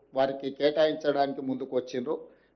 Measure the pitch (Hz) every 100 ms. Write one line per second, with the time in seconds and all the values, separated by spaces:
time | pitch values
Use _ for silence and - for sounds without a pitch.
0 | _ 131 135 135 135 - 143 151 156 147
1 | 147 139 139 139 131 127 131 127 123 131
2 | 127 160 - - _